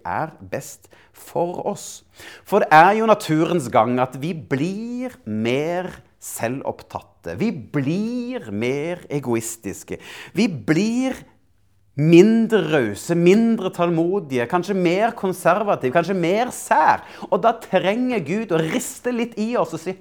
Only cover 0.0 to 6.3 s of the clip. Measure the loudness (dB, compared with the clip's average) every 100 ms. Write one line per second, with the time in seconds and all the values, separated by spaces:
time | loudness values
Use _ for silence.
0 | -6 -6 -6 -10 -10 -10 -10 -18 _ -20
1 | _ _ -10 -4 -4 -4 -6 -8 -12 -18
2 | _ _ -20 -20 -2 0 6 8 8 6
3 | 4 2 2 0 2 0 2 2 4 2
4 | -2 -4 -8 -8 -6 -4 -2 -6 -8 -8
5 | -10 -12 -8 -4 -2 -2 -2 -4 -6 -12
6 | -20 _ -16